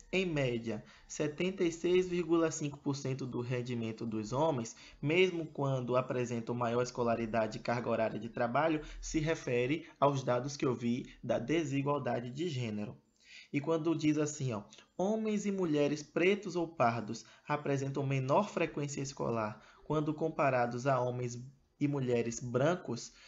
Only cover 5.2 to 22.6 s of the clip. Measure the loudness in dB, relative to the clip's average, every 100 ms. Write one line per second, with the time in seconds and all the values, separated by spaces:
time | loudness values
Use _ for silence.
5.2 | 4 2 -6 -2 0 0 2 2 2 -2
6.2 | 0 -2 -4 -2 0 2 0 0 0 2
7.2 | 0 0 0 -2 -2 -2 0 0 0 -2
8.2 | -8 -2 0 2 2 0 -4 -10 -4 -2
9.2 | 0 -2 0 0 2 0 -4 2 2 4
10.2 | 0 0 0 -2 0 2 0 0 -4 -12
11.2 | -2 -2 2 0 0 -2 0 -2 -2 -4
12.2 | -4 -6 -4 -2 -4 -4 -6 -10 _ _
13.2 | -20 -20 -6 -4 0 0 0 2 2 2
14.2 | 0 -2 -4 -4 -8 -20 -16 -4 0 0
15.2 | 0 0 -2 0 2 4 2 0 -2 2
16.2 | 4 4 0 -4 -4 2 2 2 -4 -8
17.2 | -10 -20 -2 -2 0 -2 0 -2 0 0
18.2 | 4 4 2 -2 -2 -2 -4 -4 -6 -4
19.2 | -2 0 -2 -6 -18 -20 -2 0 0 0
20.2 | -2 2 2 4 2 0 2 2 0 -2
21.2 | -6 -8 -12 -18 _ _ 0 2 2 2
22.2 | 2 -4 -2 2